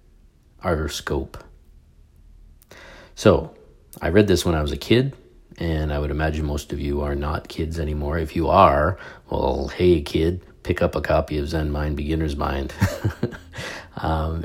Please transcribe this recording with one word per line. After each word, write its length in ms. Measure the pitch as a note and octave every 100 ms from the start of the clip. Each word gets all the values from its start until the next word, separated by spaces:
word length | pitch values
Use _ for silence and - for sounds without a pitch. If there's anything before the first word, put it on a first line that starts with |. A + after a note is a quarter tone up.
| _ - - _ _ -
our 240 | F#2 D#2 D2+
scope. 500 | - - C#2+ - - - - - - - - - - - - - - - - - - - -
So, 400 | G2+ E2 - - - - - -
I 80 | D#2
read 180 | G2 G2+
this 160 | F2
when 120 | F2+ D#2
I 60 |
was 120 | D2
a 40 | D2
kid, 380 | - A#2 C#3 - - - - -
and 360 | E2+ D#2 D#2
I 60 | D2
would 120 | D2
imagine 340 | D2 D#2 D2+ D2
most 280 | C#2+ -
of 80 | C#2+
you 200 | C#2+ C#2+
are 140 | D2 C#2+
not 320 | D2 D2+ -
kids 320 | - D#2+ E2
anymore. 380 | D2+ D2+ D2 E2
If 180 | D#2 E2+
you 140 | D#2
are, 480 | F#2 E2+ C#2+ E2 F#2 - - -
well, 400 | D2 C2+ C#2 C#2
hey, 320 | - F2+ E2
kid, 440 | D2 E2 E2 F2+ - -
pick 180 | - -
up 140 | - D2+
a 60 |
copy 360 | - D2+ - D2+
of 100 | D2
Zen 240 | D#2+ D2+
Mind, 240 | D2 D2+ D2
Beginner's 400 | D2 D#2+ D#2 C#2+
Mind. 380 | C#2+ C2+ C2+ -
<laughs> 60 | G2 - G#2+ - - - - - - - - -
Um, 460 | D#2 D#2+ D#2+ D#2+